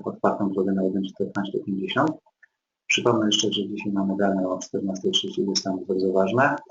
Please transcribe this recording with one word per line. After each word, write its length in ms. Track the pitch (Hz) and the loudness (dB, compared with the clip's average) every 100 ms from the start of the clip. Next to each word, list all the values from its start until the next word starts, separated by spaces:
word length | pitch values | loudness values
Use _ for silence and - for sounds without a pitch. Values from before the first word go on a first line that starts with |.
otwartą 460 | 104 - 98 - 101 | -4 0 0 2 0
drogę 220 | 95 95 | 0 0
na 100 | 95 | 2
jeden 220 | 95 98 | 0 0
czternaście 540 | 95 - 98 101 98 - | -4 -4 -4 -4 -4 -4
pięćdziesiąt. 520 | 101 95 95 127 156 - _ _ - _ _ _ - | -4 -4 -2 0 0 -2 _ _ -20 _ _ _ -4
Przypomnę 400 | - 120 117 107 | 2 4 4 4
jeszcze, 260 | - 104 | 2 0
że 160 | 104 98 | -2 -4
dzisiaj 240 | 98 101 | -4 -2
mamy 240 | 98 98 98 | 0 0 2
dane 320 | 98 95 92 | 2 2 0
o 100 | 92 | -4
czternastej 520 | - 98 98 95 98 | -4 -4 -4 -2 0
trzydzieści, 360 | - 98 - 98 | 0 -2 -2 0
jest 180 | 95 | 0
tam 200 | 95 92 - | -2 -4 -2
bardzo 240 | 95 95 | 0 2
ważne. 440 | 95 95 120 139 - - | 4 2 4 2 2 -8